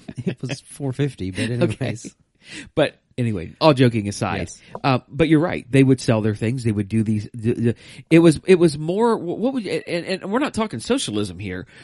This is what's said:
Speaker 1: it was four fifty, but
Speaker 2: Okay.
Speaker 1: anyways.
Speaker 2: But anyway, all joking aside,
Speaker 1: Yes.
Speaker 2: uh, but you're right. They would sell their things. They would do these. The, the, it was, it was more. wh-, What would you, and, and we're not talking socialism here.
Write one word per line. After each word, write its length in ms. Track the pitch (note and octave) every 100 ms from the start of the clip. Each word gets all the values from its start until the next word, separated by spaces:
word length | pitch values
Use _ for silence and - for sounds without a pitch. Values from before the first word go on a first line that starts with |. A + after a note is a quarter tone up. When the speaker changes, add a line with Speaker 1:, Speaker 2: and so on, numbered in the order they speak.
| - -
Speaker 1:
it 160 | B2+ B2
was 200 | B2+ C#3
four 320 | - - C#3
fifty, 380 | B2+ C#3+ - F#2+
but 200 | F#2 A2+
Speaker 2:
Okay. 40 |
Speaker 1:
anyways. 600 | A#2+ A2 G#2 - - - - _ _ - - -
Speaker 2:
But 200 | - D3 - _ -
anyway, 360 | A#2+ G2+ D#2+ -
all 140 | D#3+
joking 340 | C3 B2+ A#2 G2+
aside, 300 | - G#2 F2+ F2+
Speaker 1:
Yes. 140 | - - -
Speaker 2:
uh, 180 | C#3 B2+ -
but 200 | C#3+ D#3+
you're 120 | D#3
right. 300 | F3 - -
They 120 | C3+
would 180 | C3+ C3
sell 220 | - A2
their 140 | G#2+ G#2
things. 260 | A2+ C3
They 60 | A#2
would 160 | G#2 G2
do 140 | A2+
these. 260 | G#2+ G#2+ G#2
The, 180 | A#2 A2
the, 220 | - A#2 - - - -
it 100 | E3
was, 200 | E3 D3+ -
it 80 |
was 240 | F#3 E3+ C#3+
more. 400 | D#3 G3 A#3 A3
wh-, 200 | E3+ -
What 140 | A#3
would 100 | C4+
you, 80 | F#3+ D#3+ -
and, 200 | E3+ E3 F#3+
and 100 | E3+
we're 60 | A3+
not 160 | C#4+
talking 240 | - A3 A#2
socialism 600 | - A#3+ - G#2 G#2 F2
here. 260 | G2+ F2+ - -